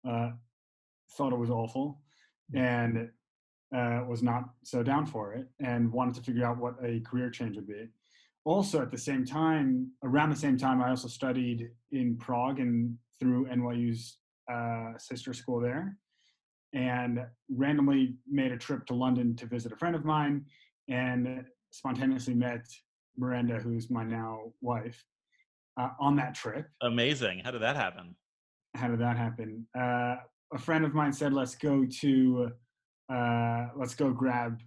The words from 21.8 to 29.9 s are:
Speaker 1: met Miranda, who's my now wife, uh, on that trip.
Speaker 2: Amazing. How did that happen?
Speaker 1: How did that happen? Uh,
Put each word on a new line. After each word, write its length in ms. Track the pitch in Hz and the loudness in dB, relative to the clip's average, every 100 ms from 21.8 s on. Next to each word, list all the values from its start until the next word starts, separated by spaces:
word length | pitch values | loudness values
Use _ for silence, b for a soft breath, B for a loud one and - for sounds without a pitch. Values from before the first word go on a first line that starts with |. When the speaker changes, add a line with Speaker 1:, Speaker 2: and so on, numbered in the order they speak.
| 131 123 131 131 123 | -6 0 2 2 2
Speaker 1:
met 340 | 120 123 117 117 - _ _ _ - | 2 2 -2 -8 -20 _ _ _ -6
Miranda, 400 | 127 123 120 113 | -2 0 0 0
who's 320 | 117 117 113 | -2 -4 -2
my 140 | 120 | -4
now 500 | 110 113 113 110 113 - | -2 -4 -4 -8 -12 -8
wife, 420 | 123 117 107 - _ _ _ _ _ _ _ - | -4 -2 -4 -12 _ _ _ _ _ _ _ -6
uh, 140 | 127 - | -6 0
on 160 | 143 143 | 4 4
that 180 | 123 | 2
trip. 360 | - 120 110 156 _ | -4 -6 -6 -10 _
Speaker 2:
Amazing. 600 | 123 117 123 143 113 92 | 0 4 2 4 0 -2
How 100 | 104 | -6
did 100 | 123 | -2
that 160 | 110 143 | 0 2
happen? 400 | 98 90 90 90 _ _ _ _ _ | -2 -4 -16 -20 _ _ _ _ _
Speaker 1:
How 140 | 123 123 | -4 0
did 120 | 117 | 2
that 180 | 120 117 | 2 2
happen? 500 | 117 117 110 110 117 127 | 0 -4 -8 -10 -10 -4
Uh, 380 | 123 | 0